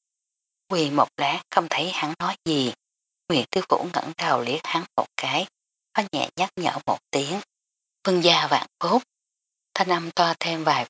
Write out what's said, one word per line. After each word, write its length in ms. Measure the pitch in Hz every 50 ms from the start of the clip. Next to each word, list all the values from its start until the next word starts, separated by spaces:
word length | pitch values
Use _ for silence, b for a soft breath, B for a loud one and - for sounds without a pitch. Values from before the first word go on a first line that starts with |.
| _ _ _ _ _ _ _ _ _ _ _ _ _ _
Quỳ 220 | 190 170 156 139
một 180 | 143 147 123 - _
lát 260 | - 143 139 160 185 - _
không 160 | - 196 170 156
thấy 200 | - - 156 185
hắn 240 | 180 - 160 147 165 -
nói 180 | 175 185 196 - _
gì. 280 | 165 156 143 127 120 107 - _ _ _ _ _ _ _ _ _ -
Nguyễn 160 | 170 131 113 -
Tiểu 140 | - 185 180 -
Vũ 180 | - - - 175
ngẩng 200 | - - - 147 165 -
đầu 220 | 170 160 135 123
liếc 200 | 120 120 135 160 -
hắn 200 | - - 170 - - _
một 100 | - - - _
cái, 300 | - - 131 135 160 196 - _ _ _ _ _ _ _ _ _
ho 60 | - 208 190
nhẹ 160 | - 135 127 - -
nhắc 140 | - 185 - -
nhở 220 | 185 170 - - 156 -
một 120 | - - - - _
tiếng. 300 | - 139 139 143 180 202 - - _ _ _ _ _ _ _ _ _ _ -
"Vương 200 | 196 185 180 165
gia 220 | 175 160 127 151
vạn 200 | 139 147 - - - _ _
phúc." 220 | - 170 208 254 - _ _ _ _ _ _ _ _ _ _ _ _ _ _
Thanh 140 | - 190 180
âm 220 | 175 170 165 170
to 240 | - - 170 170 165 -
thêm 240 | - 170 165 160 156
vài 220 | 156 143 131 123